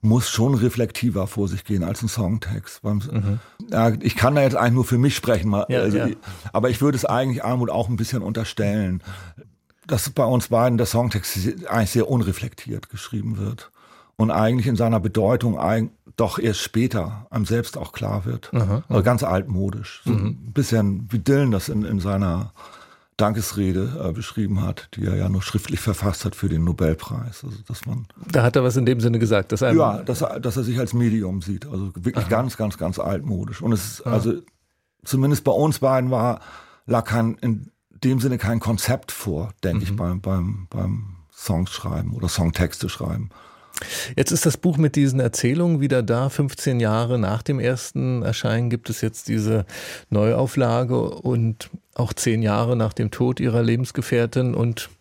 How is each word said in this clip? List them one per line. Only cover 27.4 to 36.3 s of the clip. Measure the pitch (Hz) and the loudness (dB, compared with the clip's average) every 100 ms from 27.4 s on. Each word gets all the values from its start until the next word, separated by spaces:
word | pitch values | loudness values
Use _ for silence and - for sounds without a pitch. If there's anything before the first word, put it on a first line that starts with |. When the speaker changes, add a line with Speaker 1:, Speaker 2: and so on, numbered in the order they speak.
Speaker 1:
Also, | 131 104 - | -14 -14 -12
dass | 117 - | -10 -8
man | 120 117 - - | -8 -8 -16 0
Speaker 2:
Da | 135 | 4
hat | 120 135 | 4 4
er | |
was | 127 120 | 4 4
in | 120 | 2
dem | 123 | 4
Sinne | 117 117 | 4 4
gesagt, | 113 104 95 | 4 2 2
dass | 107 | 0
einem | 127 165 | 4 4
Speaker 1:
Ja, | 139 104 | 4 2
dass | - 123 | -4 -2
er, | 156 - | -2 -2
dass | 131 117 | -4 -2
er | |
sich | 117 120 | -2 -2
als | 120 | 0
Medium | 120 120 110 95 95 | 2 2 2 0 -4
sieht. | 87 95 - | -4 -6 -6
Also | 95 98 | -6 -6
wirklich | 87 90 123 | -4 -2 -2
Speaker 2:
Aha. | 90 | 0
Speaker 1:
ganz, | 113 127 - | 2 0 -2
ganz, | 107 - | -4 -2
ganz | 82 92 | -4 -2
altmodisch. | - 98 143 92 104 104 | -2 -2 -2 -4 -4 -4
Und | 113 | 0
es | 110 101 - | 0 -2 -8
ist | - | 0
Speaker 2:
Ja. | |
Speaker 1:
also | 110 104 87 - _ _ _ _ _ | 0 2 -2 -6 _ _ _ _ _
zumindest | - 131 135 147 | -2 2 4 4
bei | - | 2
uns | 101 156 - | 4 2 2
beiden | 135 131 127 | 2 2 2
war, | 127 120 | 2 2